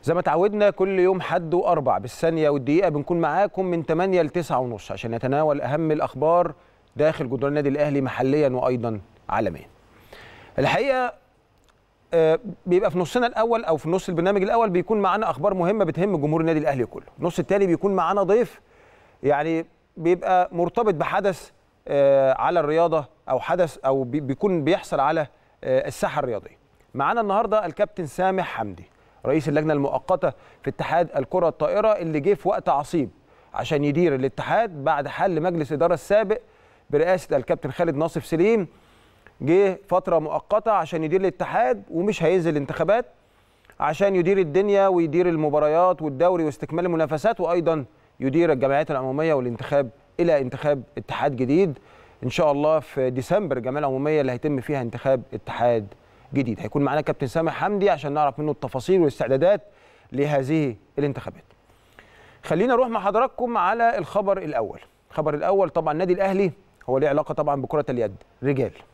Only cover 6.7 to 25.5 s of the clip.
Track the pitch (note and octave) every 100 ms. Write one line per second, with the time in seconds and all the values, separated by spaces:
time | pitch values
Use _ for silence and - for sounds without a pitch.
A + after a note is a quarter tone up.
6.7 | _ _ - D3+ D#3 C3+ B2 C#3 D3 C#3+
7.7 | C#3 D3 C#3 C3 A2+ C3 D3 D3 B2+ B2+
8.7 | B2+ A#2 A2 - _ - G2+ G#2 D#2+ -
9.7 | _ _ _ - - - - - - C3
10.7 | F3+ C4+ B3+ B3 - _ _ _ _ _
11.7 | _ _ _ _ E3+ D#3+ D#3+ - - F#3
12.7 | F3 G3+ F3 E3+ B3 A#3+ B3 G3 A#3 D#3+
13.7 | D#3 D#3 F3+ - E3+ F3 G3+ F#3+ A#3 A3+
14.7 | F3+ E3 A3 G3 G3 G#3 C3 F#3+ F#3+ E3+
15.7 | A3 F3+ D3+ G3+ F3 C#3+ D#3+ D#3+ D#3+ D3+
16.7 | C#3 A2+ - - - D#3 F3 E3 G3+ G3
17.7 | E3 G3 F#3+ E3 G3 F#3 G#3+ G#3+ - _
18.7 | _ _ _ _ _ C3+ C#3+ D#3 E3 E3
19.7 | _ _ - E3 F3+ F3+ F#3 F3+ F3 F3
20.7 | A#3 A3 D#3+ D#3 F#3 G3 F3 - _ _
21.7 | _ - C#3+ C#3 C#3 C3+ C3 B2+ F3 D3
22.7 | D#3 E3+ D#3 C#3 _ - C3 - F3 E3
23.7 | - C3+ C3+ B2 C#3 C3+ C3+ G3 F3+ C#3+
24.7 | F#3+ - D#3 C#3 E3 D3 _ _